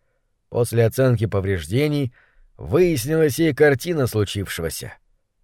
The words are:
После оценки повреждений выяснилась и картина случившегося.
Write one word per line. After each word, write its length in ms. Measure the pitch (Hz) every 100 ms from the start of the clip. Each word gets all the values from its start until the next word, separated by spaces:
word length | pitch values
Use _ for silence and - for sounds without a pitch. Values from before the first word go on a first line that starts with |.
| _ _ _ _ _
После 380 | - 120 113 113
оценки 400 | - 131 117 104
повреждений 840 | 98 98 92 76 117 147 147 131 - _ _ _ -
выяснилась 840 | 73 135 180 151 120 160 156 127
и 140 | 165
картина 540 | 135 147 135 175 160 123
случившегося. 880 | 107 101 101 90 - 82 - 60 - _ _ _ _